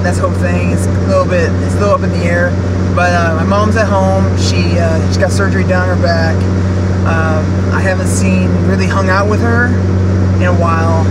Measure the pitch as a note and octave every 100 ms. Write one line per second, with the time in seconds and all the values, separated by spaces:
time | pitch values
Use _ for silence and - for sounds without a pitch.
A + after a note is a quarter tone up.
0 | F#2 F2 - - F2 F2+ F2 - - -
1 | - F#2+ F2+ F#2 F3+ F2+ - - G3+ F#3
2 | F#3+ E3+ F3 F3 F3 - - F#2 - -
3 | F3+ F3 F#2 F#2 F#3+ G3 G#3+ A3+ G#3 G3
4 | F#3+ F#3+ F#3+ - - F3+ - - - -
5 | - - - - F#3 F#3 F3+ F#3 F#2 F#2
6 | F#2 F#2+ F#2 F#2 - - - - - -
7 | - - F#2+ F#2+ - F#2 F#2 F#2 F#2+ F#2
8 | F#2 F#2 F#2 F#2 F#2 F2+ - - F#3 G3
9 | - G3 G3+ G#3+ A#3 A#3 A#3+ - - -
10 | - - - F#2+ F#2 F#2 F#2 F#2 F#2 F#2
11 | F#2+